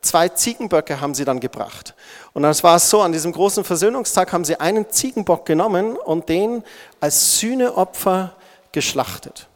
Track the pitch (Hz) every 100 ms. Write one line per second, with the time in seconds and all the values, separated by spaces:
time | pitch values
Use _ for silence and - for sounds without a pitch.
0 | - 170 175 175 - 233 226 160 156 143
1 | 143 135 135 127 - - - - - _
2 | - - - - 147 151 175 170 - 214
3 | 185 165 156 160 196 196 185 175 202 254
4 | 226 - 185 175 156 165 160 214 208 -
5 | 262 247 190 165 - 156 214 180 214 247
6 | - 160 - 165 208 240 - - - _
7 | - - - - 220 262 247 - 185 -
8 | - 185 185 - - _ _ - - 139
9 | 123 98 - - -